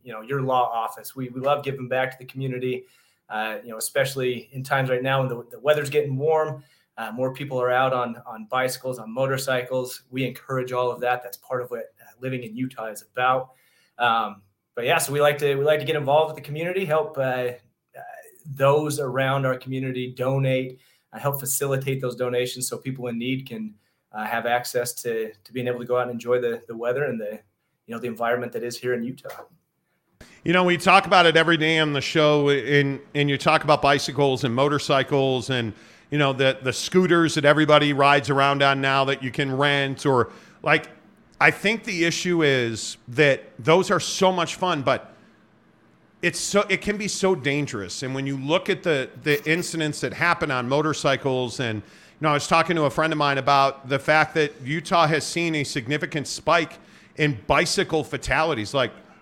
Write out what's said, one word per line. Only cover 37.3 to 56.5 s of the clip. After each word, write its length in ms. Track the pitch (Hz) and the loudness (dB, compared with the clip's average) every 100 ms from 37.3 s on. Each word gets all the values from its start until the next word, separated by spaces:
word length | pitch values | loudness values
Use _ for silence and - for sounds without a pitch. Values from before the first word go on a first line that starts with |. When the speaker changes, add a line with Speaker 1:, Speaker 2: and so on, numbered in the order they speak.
| 156 | 4
Speaker 2:
that 80 | |
everybody 480 | 143 151 151 151 147 | 4 6 6 6 6
rides 360 | 139 139 143 117 | 4 6 4 4
around 340 | 139 139 139 | 2 4 4
on 180 | 139 139 | 2 2
now 240 | 135 135 | 2 2
that 180 | 135 139 | 2 0
you 80 | 131 | -4
can 240 | 117 139 | -4 -2
rent 500 | 131 143 143 139 135 | 2 2 2 0 -2
or, 260 | 147 131 110 - - - | 2 4 2 -2 -20 -6
like, 260 | - 160 - - - _ _ - | 2 2 0 -18 -20 _ _ 2
I 100 | 147 | 2
think 340 | 156 196 220 | 4 0 -2
the 200 | 220 180 | -4 -2
issue 380 | 170 165 180 170 | 0 0 0 2
is 560 | 151 135 117 110 - - - | 4 2 0 -4 -8 -12 -8
that 340 | 120 147 135 - - | 2 4 4 -2 -6
those 320 | 117 170 185 | 2 4 4
are 80 | 185 | 0
so 320 | - - 185 | -2 0 2
much 260 | 185 165 - | 2 -2 -4
fun, 260 | 185 160 | -2 -2
but 320 | 135 123 - - - _ _ _ _ _ _ _ _ _ | 0 -2 -4 -20 -20 _ _ _ _ _ _ _ _ _
it's 180 | 175 160 | -4 -2
so, 280 | - 202 202 | 0 0 2
it 140 | 190 | 0
can 140 | 196 208 | -2 -4
be 100 | 208 | -4
so 260 | - 190 | 0 0
dangerous. 680 | 185 131 143 143 110 95 - | 0 0 -2 -2 -6 -8 -8
And 120 | 131 | -6
when 120 | 135 135 | -6 -6
you 100 | 139 | -6
look 320 | 135 170 185 | 0 0 0
at 140 | 185 | -4
the, 280 | 180 147 127 - | 0 -2 -2 -6
the 200 | 135 143 - | -2 0 0
incidents 520 | 165 175 165 156 147 | -2 -2 -4 -4 -2
that 100 | 135 | -6
happen 380 | - 170 165 156 | -2 0 0 0
on 180 | 131 120 | -2 0
motorcycles, 880 | 143 156 139 151 135 139 127 123 - | 0 0 0 0 0 0 -2 -2 -4
and, 200 | 123 110 | -4 -4
you 40 | - - - - | -8 -18 -20 -4
know, 80 | 151 | 0
I 60 | |
was 120 | 147 - | 0 2
talking 300 | 165 160 170 | 2 2 2
to 80 | |
a 60 | 147 | 2
friend 220 | 143 160 | 2 0
of 40 | 156 | 2
mine 220 | 143 139 | 0 0
about 500 | 127 139 139 135 127 | 4 4 4 0 -4
the 100 | 135 | -4
fact 360 | 135 156 151 | 2 4 4
that 180 | 165 151 147 | 2 -2 -2
Utah 460 | 123 160 - 175 156 | -8 -6 0 2 4
has 180 | 156 - | 2 -2
seen 300 | 170 170 156 | -4 -2 -2
a 80 | |
significant 640 | 135 147 113 147 160 156 127 | -2 -4 -4 -4 -4 -6 -6
spike 500 | - - | -6 0